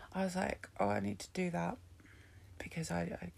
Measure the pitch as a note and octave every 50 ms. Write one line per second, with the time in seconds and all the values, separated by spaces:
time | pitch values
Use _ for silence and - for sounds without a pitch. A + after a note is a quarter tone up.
0 | - - - F#3 F#3+ F#3 F3 F#3 - - - - - - - - G3 - - G#2
1 | - G2+ G3+ - - - - F#3 F#3 F3+ E3+ E3+ E3+ F3+ A#3+ - - - - -
2 | - - - - - - - - - - - - - - - E3 D#3+ - E3+ F3
3 | E3+ F3 - - F3+ F3+ -